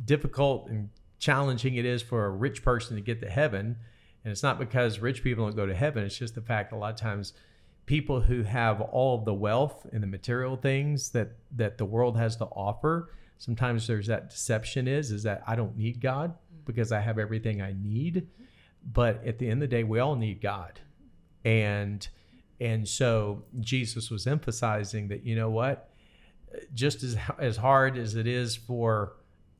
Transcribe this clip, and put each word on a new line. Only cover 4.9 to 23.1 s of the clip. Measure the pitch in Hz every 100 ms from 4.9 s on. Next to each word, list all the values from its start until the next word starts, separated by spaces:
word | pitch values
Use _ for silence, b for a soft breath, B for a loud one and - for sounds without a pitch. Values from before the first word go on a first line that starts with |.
| 101
rich | 120 135
people | 135 117 107
don't | 107
go | 98
to |
heaven, | 90 147 127
it's | 101 -
just | 117 117
the |
fact | 113 110 98
a | 107
lot | 104
of | 113
times | 110 101 98 - b b b b -
people | 151 147 127
who | 110 123
have | 104 123 117 104
all | 110 127 131 120
of | 107
the |
wealth | 101 104 117 143 - -
and | 113
the | 101
material | 95 - 123 127 131
things | 139 135 147 147 -
that, | 120 101 - - 120
that | 107 -
the | 98
world | 113 123 113
has | 113 113
to | 107
offer, | - 98 110 151 165 165 B B B
sometimes | - 117 127 117 113
there's | 110 101
that | 110 -
deception | - - 110 113 135 127
is, | 143 139
is | 104
that | 110 101 -
I | 117
don't | 110 113
need | 110 120
God | 127 135 170 165 - - -
because | 120 113
I | 107
have | 107 110
everything | 107 113 110 107
I | 95 98
need. | 104 110 165 175 170 B 254 B B B -
But | 120 120 113 113
at | 113
the | 123
end | 117
of | 143
the | 120
day, | 113
we | 113
all | 135 135
need | 110 95
God. | 101 98 85 - - - - - _ - 113
And, | 113 104 101 101 101 - b b b b -
and | 120 110 107
so | - 127